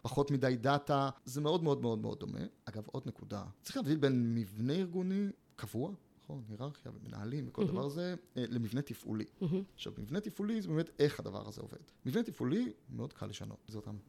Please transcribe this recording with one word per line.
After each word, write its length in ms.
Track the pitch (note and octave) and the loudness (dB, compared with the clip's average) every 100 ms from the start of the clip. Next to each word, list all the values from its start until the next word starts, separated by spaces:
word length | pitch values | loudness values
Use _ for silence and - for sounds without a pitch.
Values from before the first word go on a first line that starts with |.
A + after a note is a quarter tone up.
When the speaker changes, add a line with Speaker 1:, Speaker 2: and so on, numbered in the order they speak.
Speaker 1:
פחות 300 | A#2+ C3 C#3+ | 0 2 4
מדי 240 | C#3 C3 B2+ | 4 4 4
דאטה, 520 | B2+ C#3+ C#3+ C#3+ C#3 - - | 4 4 4 4 4 0 -6
זה 160 | C3+ | -2
מאוד, 220 | D3 F3 | 2 4
מאוד, 180 | D#3+ C3+ | 4 4
מאוד, 180 | A#2+ A2 | 4 0
מאוד 200 | A2 G#2+ | 0 -4
דומה. 200 | G2 G2+ - - - | -6 -4 -6 -8 -10
אגב, 180 | G#2+ G#2 | -10 -6
עוד 180 | B2+ - | -6 -6
נקודה. 380 | - - G2+ F#2 - | -8 -8 -8 -8 -10
צריך 160 | - C4+ | -8 -2
להבדיל 200 | D3+ D#3 | 2 4
בין 380 | C#3 B2+ A#2 A#2 | 6 6 4 2
מבנה 380 | G2+ G#2 B2 | 0 -2 0
ארגוני 540 | E3 F#3 F3+ F3+ G3 G3+ - _ - | 2 0 0 0 2 0 -4 _ -10
קבוע, 360 | A2 A2 D#3+ G3+ - _ | -6 -4 -4 -6 -14 _
נכון, 200 | - D3 A2 | -12 -10 -8
היררכיה 420 | G#2+ C3+ C#3+ - G#2+ | -8 -8 -8 -12 -12
ומנהלים 500 | A2+ G#2+ G#2 C#3+ B2 | -10 -8 -4 -4 -4
וכל 140 | - | 2
Speaker 2:
מהמם. 120 | F#3+ | 2
Speaker 1:
דבר 160 | A#2+ C#3 | 2 0
זה, 260 | D3+ F3+ F3 - B2+ | -2 -4 -4 -6 -2
אה, 80 | A#2 | 0
למבנה 320 | A#2+ A2 C3+ | 2 2 0
תפעולי. 440 | C#3+ A2+ - G#2+ - - | -2 -6 -4 -2 -4 -2
Speaker 2:
מהמם. 220 | F3 F#3 G3 - | 0 0 -2 -8
Speaker 1:
עכשיו, 180 | - - | -10 -8
מבנה 220 | G#2 E3+ | -4 -4
תפעולי 420 | G#3 - G#3 A3+ | -4 -2 0 0
זה 60 | F3+ | 0
באמת 220 | D#3 E3 - | 0 0 4
איך 200 | D3 - | 4 4
הדבר 280 | G#2 G2+ G#2 | -4 -6 -8
הזה 140 | - | -10
עובד. 160 | - - - _ C3 | -10 -12 -18 _ -2
מבנה 180 | G3 | 0
תפעולי 480 | A3+ E3 B2 F#3 B3 - - | 0 0 0 2 0 -4 -12
מאוד 240 | A#2+ C3 | -8 -8
קל 120 | - G2+ | -6 -8
לשנות, 320 | G#2 G#2+ G#2 - | -8 -10 -10 -12
זה 100 | G#2+ | -10
אותם 180 | A2 G#2 | -10 -12